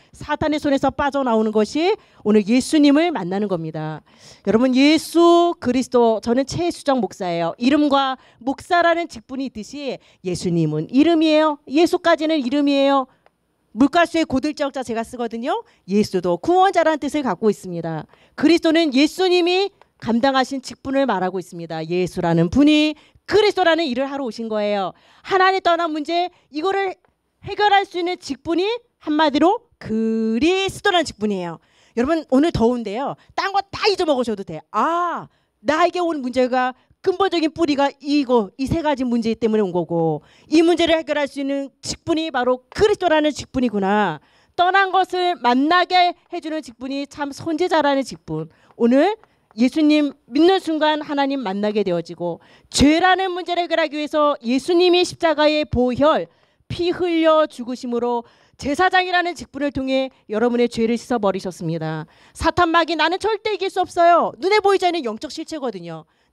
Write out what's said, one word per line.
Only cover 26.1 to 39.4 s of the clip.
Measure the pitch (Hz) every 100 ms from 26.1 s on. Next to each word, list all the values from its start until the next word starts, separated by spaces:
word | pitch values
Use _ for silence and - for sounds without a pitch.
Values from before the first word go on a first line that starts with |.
| 339 349 _ _
이거를 | 277 359 392 392 - _ _ _ _
해결할 | - 403 415 392
수 | 392 339
있는 | 339 359
직분이 | - 262 311 339 392 466 _ _
한마디로 | - 302 311 294 320 466 _ -
그리스도라는 | - 220 226 226 220 226 311 381 392 - 415 359
직분이에요. | 294 - 208 190 175 160 _ _ _ -
여러분 | 254 330 -
오늘 | 262 330
더운데요. | - 226 247 208 214 269 - _
딴 | - 381
거 | 392 -
다 | - 427
잊어먹으셔도 | 370 320 262 240 208
돼. | 185 156 -
아, | 208 277 339 349 269 160 _ _ _
나에게 | 214 311 349 349
온 | 339 311
문제가 | 247 247 254 254 254 247 _ _
근본적인 | - 359 392 339 311
뿌리가 | - 330 277 277 -
이거, | 285 294 240 247 190 -
이 | 262
세 | 330
가지 | 302 254
문제 | 254 240 220
때문에 | 220